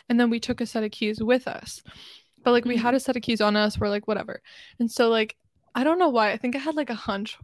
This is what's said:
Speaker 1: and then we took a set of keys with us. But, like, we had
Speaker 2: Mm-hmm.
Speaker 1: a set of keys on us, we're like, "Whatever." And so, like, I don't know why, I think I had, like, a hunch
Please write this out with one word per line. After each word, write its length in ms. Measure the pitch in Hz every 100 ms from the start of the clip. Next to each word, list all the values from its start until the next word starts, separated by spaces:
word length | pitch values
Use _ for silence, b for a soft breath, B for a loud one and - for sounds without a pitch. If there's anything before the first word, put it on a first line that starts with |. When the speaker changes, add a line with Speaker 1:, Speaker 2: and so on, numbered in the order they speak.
| -
Speaker 1:
and 100 | 240
then 100 | 240
we 100 | 233
took 220 | - 240
a 40 | 233
set 160 | 226
of 80 | 214
keys 300 | - 214 220
with 240 | 220 254 -
us. 340 | - - - - B B B B _
But, 80 | 240
like, 120 | 240 240
we 100 | 233
had 160 | 233
Speaker 2:
Mm-hmm. 20 | 262
Speaker 1:
a 40 |
set 140 | - 254
of 60 |
keys 180 | 226 220
on 140 | 208 208
us, 220 | 214 -
we're 100 | 208
like, 180 | 208 214
"Whatever." 340 | 208 220 - B B B B
And 120 | 226
so, 180 | - 233
like, 280 | 226 214 - _ _ _ 240
I 80 |
don't 160 | 277 349
know 100 | 339
why, 220 | 240 214
I 60 | 226
think 180 | 247 269
I 40 |
had, 160 | 294 311
like, 140 | 269
a 40 | 220
hunch 420 | - 196 220 -